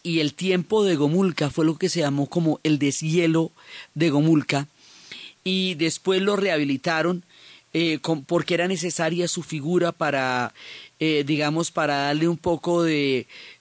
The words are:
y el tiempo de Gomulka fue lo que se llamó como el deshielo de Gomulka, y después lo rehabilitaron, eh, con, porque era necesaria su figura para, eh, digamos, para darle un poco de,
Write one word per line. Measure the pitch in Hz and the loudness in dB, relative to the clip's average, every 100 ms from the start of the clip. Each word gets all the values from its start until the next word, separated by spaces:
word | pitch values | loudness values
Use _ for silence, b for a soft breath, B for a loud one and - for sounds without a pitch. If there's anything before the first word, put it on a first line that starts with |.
y | 170 160 | -2 0
el | 147 | 0
tiempo | - 185 180 175 220 | -2 0 0 2 2
de | 202 160 | 2 2
Gomulka | 147 170 190 156 143 | 2 2 2 0 -2
fue | 151 | 2
lo | 160 156 | 0 0
que | 185 | -2
se | 175 | 0
llamó | 147 139 143 | 0 0 -2
como | 175 165 147 | 0 0 0
el | 156 147 | 0 2
deshielo | 139 131 156 165 165 160 165 - B B B | 2 -2 0 2 2 2 0 -6 B B B
de | - 165 | -2 2
Gomulka, | 143 156 160 - 143 147 B B B B B B B 185 | 4 4 4 2 -4 -4 B B B B B B B -4
y | 185 190 160 | -2 -2 0
después | 160 - - 190 | -2 -2 0 0
lo | 196 202 | 2 0
rehabilitaron, | 196 156 143 135 - 160 160 180 - B B B B | 0 0 0 -2 -2 0 0 -2 -6 B B B B
eh, | 160 170 151 | -2 0 -2
con, | - 160 131 | -2 -4 -2
porque | 170 - 170 | -2 0 -2
era | 175 | 0
necesaria | 185 175 160 160 170 175 | -2 -4 -2 -2 -2 -2
su | - | -4
figura | 160 156 143 180 170 | -8 -6 0 0 0
para, | 165 156 139 131 127 120 B B B B _ | -2 -2 0 0 -2 -4 B B B B _
eh, | 160 151 143 | 0 0 0
digamos, | 151 147 160 170 | 0 0 0 -2
para | - 151 143 | -2 0 0
darle | 143 147 165 | -2 0 0
un | 170 | 0
poco | 180 165 - 170 | -2 -2 0 0
de, | 165 156 139 127 113 B B B | 2 2 2 0 -4 B B B